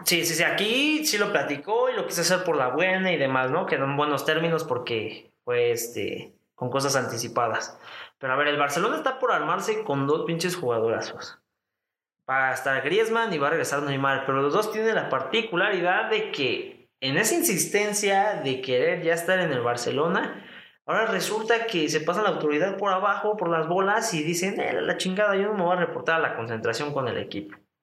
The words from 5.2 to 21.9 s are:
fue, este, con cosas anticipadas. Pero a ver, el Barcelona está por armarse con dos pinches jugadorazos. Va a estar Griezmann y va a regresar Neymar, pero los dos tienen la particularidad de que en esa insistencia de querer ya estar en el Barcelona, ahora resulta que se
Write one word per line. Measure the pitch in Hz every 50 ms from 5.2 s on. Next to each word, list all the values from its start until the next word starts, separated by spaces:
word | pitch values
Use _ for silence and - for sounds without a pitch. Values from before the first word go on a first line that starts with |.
| - - _ _ _
fue, | - 123 120 120 120 117
este, | 117 - - - 113 101 90 - - - - - _ _ _ _
con | - 127 123
cosas | 127 135 135 135 131
anticipadas. | 135 123 117 117 113 113 117 - 123 120 113 110 104 - - - - - - - - - - _ _
Pero | - 135 131
a |
ver, | 139 147
el | 147 147
Barcelona | 143 143 139 139 170 185 226 285 311
está | - 269 254 254
por | - 247 208
armarse | 165 151 156 175 190 190 - 214 214 214
con | - 143 139 135
dos | 139 151 165 160
pinches | 151 170 160 165 185 170
jugadorazos. | - 147 123 120 113 110 113 110 92 92 - - - - - - - _ _ _ _ _ _ _ _ _ _ _ _ _ _ _ _ _ -
Va | 131 135 131 131
a | 127
estar | 123 - 139 135 131 127
Griezmann | 143 170 208 226 220 220 226 226 220 185
y | 151
va | 139
a | 143
regresar | 160 165 135 - 143 143 147
Neymar, | 143 139 135 135 135 135 127 127
pero | - 135 135 139
los | 143 147
dos | 196 214 208
tienen | - 220 220 226 220
la | 180 143 127
particularidad | - 131 - - - 226 220 - 180 170 190 214 202 180 170 175 185 208 226 233
de | 220 208 214 208
que | - - 139 123 104 - - - - - - _ _ _
en | - 131 135
esa | 160 220 220 349
insistencia | 349 - - 208 160 - - - 202 208 214 202 208 214 202 196 196 202 214 202 165 143
de | 139 131 131
querer | - - 127 123 139 165 180 165 165
ya | 165 170
estar | 165 165 - 185 185
en | 180 165
el | 139 123 117
Barcelona, | 120 120 120 - - 123 131 151 170 185 208 302 294 - - - - - - - - _ _ _
ahora | - 156 196 226
resulta | 208 196 185 165 - 202 214 220 226 233 226 226
que | - - 175 156
se | 143